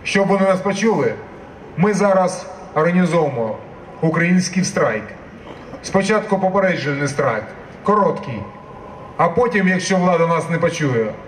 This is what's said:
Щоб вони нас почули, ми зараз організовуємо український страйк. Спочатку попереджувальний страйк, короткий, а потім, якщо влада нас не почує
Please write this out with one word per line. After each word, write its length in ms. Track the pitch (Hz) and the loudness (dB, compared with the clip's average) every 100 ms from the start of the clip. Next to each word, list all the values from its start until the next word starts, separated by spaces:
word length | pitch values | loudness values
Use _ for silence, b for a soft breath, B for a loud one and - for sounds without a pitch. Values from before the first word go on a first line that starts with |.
Щоб 240 | - 202 190 | 0 0 2
вони 140 | 190 | 4
нас 180 | 190 185 | 4 2
почули, 540 | 202 196 220 185 123 - - - - - - - | 0 0 2 2 0 -2 -12 -16 -18 -18 -14 0
ми 160 | 196 | 2
зараз 520 | 196 202 190 180 - - - - - | 4 4 4 2 0 -10 -14 -6 0
організовуємо 840 | 165 180 180 165 151 123 110 104 - - - - | 2 4 4 4 2 0 -4 -6 -12 -18 -18 -2
український 640 | 160 160 170 180 180 185 | 0 2 4 4 2 0
страйк. 400 | - - 156 110 101 - - - - - - - | 0 2 0 0 -6 -16 -18 -18 -18 -18 -16 -14
Спочатку 560 | - 190 196 214 214 190 | -2 0 2 2 2 0
попереджувальний 680 | 185 190 185 156 135 139 143 | 2 2 2 0 -2 -2 -2
страйк, 360 | - 143 110 104 - - - | 0 0 0 -6 -14 -16 -8
короткий, 580 | - 208 185 - - 110 101 - - - - - - - | 0 2 2 0 -6 -8 -10 -14 -18 -16 -16 -16 -16 0
а 120 | 170 | 0
потім, 380 | 208 240 208 185 | 2 2 2 2
якщо 300 | 185 - 190 | 0 0 2
влада 300 | 180 170 165 | 4 4 2
нас 220 | - 160 | 0 0
не 80 | 165 | 0
почує 560 | 165 - 147 120 110 104 | 0 0 0 0 -2 -4